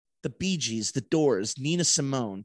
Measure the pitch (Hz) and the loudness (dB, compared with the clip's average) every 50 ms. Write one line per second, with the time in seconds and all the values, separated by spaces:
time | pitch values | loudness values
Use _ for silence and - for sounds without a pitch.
0 | _ _ _ _ - 147 113 - 175 190 185 156 120 113 113 113 107 - - 135 | _ _ _ _ -10 -8 -6 -4 -2 -2 -2 -2 -2 -2 -2 -4 -4 -4 -4 -4
1 | - - 165 160 151 139 113 92 107 110 - 131 131 151 170 175 156 - - 156 | -2 0 2 4 4 4 4 2 0 -4 -6 -4 -2 -2 0 2 2 2 2 2
2 | 143 135 135 131 120 104 95 98 | 0 0 -2 -2 -2 -4 -6 -10